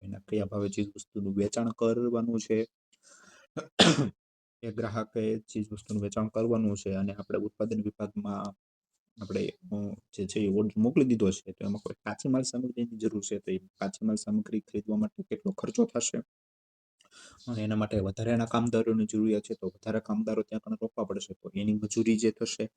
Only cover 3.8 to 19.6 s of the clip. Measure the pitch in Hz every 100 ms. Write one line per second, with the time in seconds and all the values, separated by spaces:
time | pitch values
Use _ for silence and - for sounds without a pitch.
3.8 | 180 147 113 - _ _ _ _ 113 107
4.8 | 110 113 107 117 110 110 - 110 104 104
5.8 | - 104 104 110 110 113 117 117 107 101
6.8 | 98 95 98 98 - 101 104 - 107 107
7.8 | 104 - 101 104 104 98 101 - _ _
8.8 | _ _ _ - 95 101 104 - 92 104
9.8 | 101 - _ - 95 110 101 98 107 107
10.8 | 117 147 131 113 98 95 95 - 101 104
11.8 | - - 107 101 143 131 131 123 127 120
12.8 | 120 113 107 107 - 101 - 95 - -
13.8 | 98 - 110 107 - 107 - 107 - 107
14.8 | 208 214 214 - - - 196 196 - 233
15.8 | 233 120 - 117 - _ _ _ _ _
16.8 | _ _ _ - - - 123 110 107 107
17.8 | 107 107 98 95 113 117 113 120 117 113
18.8 | 113 110 107 107 110 104 - 110